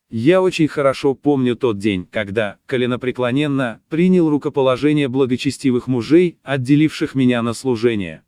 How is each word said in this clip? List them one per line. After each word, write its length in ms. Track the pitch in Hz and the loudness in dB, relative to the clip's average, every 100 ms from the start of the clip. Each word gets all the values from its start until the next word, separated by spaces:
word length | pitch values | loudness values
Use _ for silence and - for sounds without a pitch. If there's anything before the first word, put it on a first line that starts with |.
| _ | _
Я 320 | 113 139 185 | -2 2 2
очень 260 | 185 - 151 | 2 0 -2
хорошо 460 | 151 135 127 143 | 0 0 0 -2
помню 420 | 127 143 139 123 117 | 0 0 2 0 0
тот 220 | 123 101 | -2 0
день, 280 | 110 92 85 | -2 -2 -4
когда, 500 | 110 101 104 104 - - | -6 -4 -4 -4 -6 -6
коленопреклоненно, 1120 | 127 123 123 127 123 123 135 147 139 120 107 - | -2 -2 -2 -4 -4 -2 0 0 -2 -4 -8 -6
принял 420 | 160 185 185 160 | 0 2 4 2
рукоположение 800 | 143 147 139 131 120 147 151 135 | 0 -2 0 0 2 2 0 0
благочестивых 800 | 135 123 123 139 - 135 123 127 | 0 0 -2 -4 -2 -2 -2 -2
мужей, 500 | 123 107 165 175 - | -4 2 4 2 -2
отделивших 720 | - 135 123 147 156 - 151 135 | -6 -4 2 2 2 -2 -4 0
меня 260 | 127 120 | 2 2
на 100 | 117 | -2
служение. 680 | 110 131 113 117 107 87 78 | -4 -4 0 0 0 -6 -12